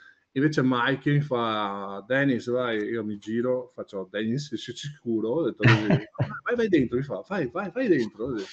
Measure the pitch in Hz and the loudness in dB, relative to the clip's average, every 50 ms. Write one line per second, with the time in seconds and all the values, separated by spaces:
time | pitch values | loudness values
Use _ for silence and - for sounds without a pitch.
0 | - - _ _ _ _ _ 135 139 156 156 151 127 127 127 120 120 131 135 135 | -20 -20 _ _ _ _ _ 0 2 2 2 2 2 4 4 2 2 2 0 0
1 | - 151 143 147 147 - 131 117 117 113 110 107 104 101 101 101 98 98 98 101 | 2 2 2 2 2 2 0 0 0 0 0 0 -2 -2 -4 -6 -8 -8 -10 -10
2 | 98 110 127 135 139 139 127 110 95 123 120 127 127 120 113 107 104 107 113 117 | -4 0 2 2 4 4 2 2 0 0 0 0 0 0 0 0 0 -2 -2 -2
3 | 107 107 104 101 101 104 110 120 120 127 127 127 123 - _ - 104 - - 98 | -4 -4 -6 -8 -6 -4 -2 0 0 0 0 -2 -4 -8 _ -14 -12 -10 -8 -10
4 | 95 92 101 101 110 113 117 147 147 143 117 104 - - 117 - - 143 147 - | -10 -6 -4 -4 -2 0 -2 -2 -4 -6 -8 -8 -8 -10 -12 -10 -10 -12 -12 -8
5 | _ 120 113 107 107 110 127 165 160 113 - - 104 117 117 107 107 104 190 131 | _ -2 -2 0 0 0 0 0 0 -2 -2 4 6 6 6 6 4 2 2 2
6 | - - _ - - - - - - 240 240 240 226 214 180 151 127 - - - | 2 -4 _ -4 -4 -4 -4 -8 -4 -2 -2 0 2 2 4 2 2 2 0 -2
7 | 143 143 107 90 - - 190 - 139 - - 180 202 180 - 247 262 226 170 135 | -2 -4 -8 -8 -8 -6 -4 -4 -4 -4 -4 -6 -6 -6 -4 -4 2 2 2 2
8 | 113 104 - 101 113 139 123 104 95 - | 2 -2 -4 -8 -6 -6 -4 -6 -6 -8